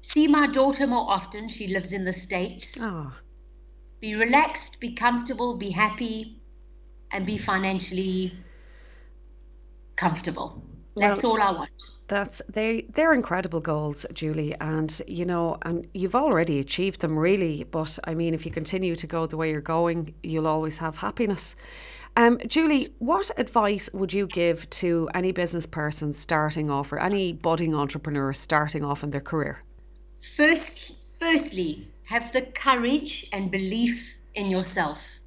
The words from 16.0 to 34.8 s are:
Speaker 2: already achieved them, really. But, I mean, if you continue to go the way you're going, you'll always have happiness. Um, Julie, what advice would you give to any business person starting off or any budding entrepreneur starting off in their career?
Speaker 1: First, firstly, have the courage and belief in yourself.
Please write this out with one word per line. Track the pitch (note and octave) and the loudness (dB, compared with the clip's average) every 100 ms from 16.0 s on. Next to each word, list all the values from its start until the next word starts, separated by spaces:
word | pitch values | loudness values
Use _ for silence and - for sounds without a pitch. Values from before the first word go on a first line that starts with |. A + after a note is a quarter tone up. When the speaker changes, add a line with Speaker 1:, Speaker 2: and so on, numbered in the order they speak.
| F#3 A3+ | 0 2
Speaker 2:
already | D4+ F#3 E3 C#3+ | 4 2 2 0
achieved | C3+ - F#3+ F#3 | 0 -2 -2 -2
them, | E3 D#3 | -2 2
really. | E3 G3 F3 D3+ - | 2 2 2 -2 -6
But, | D#3+ D#3 - - | -4 -2 -4 -4
I | E3 | -2
mean, | E3+ | 0
if | D#3+ D#3+ | -2 -4
you | |
continue | - D#3+ F#3+ F#3 E3 | -4 -2 -2 -2 -2
to | D#3 | -4
go | E3+ D#3+ | -2 -2
the | D#3 | -2
way | D#3+ | -2
you're | D#3 | -2
going, | D3 E3 E3+ E3+ D3+ - | -2 2 2 0 -4 -8
you'll | E3+ D#3+ D#3 | -4 0 2
always | D#3 D#3 D3+ | 2 0 -2
have | D#3+ D3+ | -2 -4
happiness. | G3 - A3+ F#3+ - - - - - - - - | -6 -2 -2 0 -2 -6 -14 -18 -16 -16 -4 6
Um, | A#3 A#3+ A3+ | 6 6 2
Julie, | - D#4+ D4 - - | 4 6 4 2 -4
what | A#3 F4+ G4 - | 0 2 2 0
advice | A#3+ A#3 G#3 G3+ - | 2 4 4 2 0
would | G3 F#3+ | 0 -2
you | F#3+ G3 | 0 0
give | F3+ E3+ D#3+ - | 2 2 2 0
to | - F3 E3+ D#3+ | 0 2 2 2
any | F3+ F3+ | 0 0
business | F3+ F3 F3 E3 | 2 0 0 -2
person | D#3+ D3+ D3+ D3+ | -2 -2 0 -2
starting | D3 - D#3+ D3+ D#3 D3+ | -2 2 2 2 2 0
off | C#3 C#3+ | 0 -2
or | C#3+ | -2
any | F#3 G3+ F#3 | 0 2 0
budding | E3+ E3+ D#3+ E3 D3+ | 0 2 2 2 2
entrepreneur | C#3+ D3 D3+ D3 C#3 | 0 -2 -2 0 0
starting | C#3 - D#3 D3+ D3+ C#3+ | 0 2 2 2 -2 -2
off | C#3+ | -4
in | D3 | -2
their | C#3+ | -6
career? | C#3 D#3+ C#3+ C#3+ - - - - - - - - | -4 -2 -2 -6 -14 -20 -20 -20 -20 -20 -18 4
Speaker 1:
First, | D4+ E4 - - - - - - | 6 6 0 -6 -16 -20 -20 -6
firstly, | E4 D#4+ - F#3 E3+ D3+ - - - | 2 2 2 -2 -4 -4 -10 -18 -4
have | A#3 A#3 | -4 0
the | B3+ | -2
courage | B3+ - C#4 B3+ A#3+ D4 - - - | -2 -4 2 2 4 0 0 -10 -8
and | G3+ F#3+ | -4 -2
belief | F#3+ F#3+ A3 A#3+ A#3+ - - - | -2 -2 0 0 0 -8 -18 -14
in | - G3 | -6 -2
yourself. | F#3 F#3 - | 0 0 -2